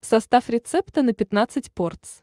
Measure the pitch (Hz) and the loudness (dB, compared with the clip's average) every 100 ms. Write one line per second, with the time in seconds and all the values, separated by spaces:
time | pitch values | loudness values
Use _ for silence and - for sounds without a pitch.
0 | - 226 - 247 - 233 - 339 - - | 2 0 4 2 2 -4 -2 -4 -2 0
1 | 254 226 202 202 233 - - - 175 - | 0 0 0 0 0 -2 -8 -6 -6 -6
2 | - - | -20 -20